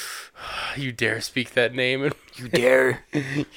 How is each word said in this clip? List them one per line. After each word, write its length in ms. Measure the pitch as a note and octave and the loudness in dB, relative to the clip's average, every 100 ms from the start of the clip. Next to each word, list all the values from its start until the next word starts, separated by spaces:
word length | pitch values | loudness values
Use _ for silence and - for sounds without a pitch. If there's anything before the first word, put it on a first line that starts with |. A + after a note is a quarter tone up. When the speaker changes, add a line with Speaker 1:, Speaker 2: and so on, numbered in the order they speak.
| - - - - | -10 -14 -16 -16
Speaker 1:
<sighs> 340 | - - - - | -12 -8 -8 -6
You 140 | C#3 | -6
dare 300 | A#2 A2+ A2 | -2 0 0
speak 300 | - - A#2+ | -4 -4 -2
that 220 | - A#2 B2 | 2 2 2
name? 360 | B2+ C3+ C#3+ - | 0 0 -2 -4
<laughs> 180 | _ - | _ -16
Speaker 2:
You 140 | B2 | -2
dare? 540 | A#2 B2 C3 C3 B2+ - | 2 6 6 4 0 -4
Speaker 1:
<laughs> 60 | |
You, 320 | D3+ C3+ C#3 C#3 | -6 -4 -4 -6